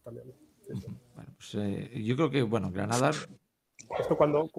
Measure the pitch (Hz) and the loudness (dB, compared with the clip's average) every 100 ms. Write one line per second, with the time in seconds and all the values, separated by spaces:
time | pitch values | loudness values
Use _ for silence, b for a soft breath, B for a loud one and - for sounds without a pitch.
0 | 120 120 123 - - _ - - - - | -14 -14 -16 -20 -20 _ -10 -8 -8 -12
1 | - - - - - 113 101 98 98 123 | -16 -18 -18 -18 -8 -4 -2 -4 -6 -6
2 | 110 127 156 135 117 113 95 92 104 120 | -2 2 2 4 2 2 0 -2 0 4
3 | 139 151 - - _ _ _ - - - | 4 0 -6 -16 _ _ _ -20 -8 -2
4 | - 156 151 147 160 | 2 4 6 4 0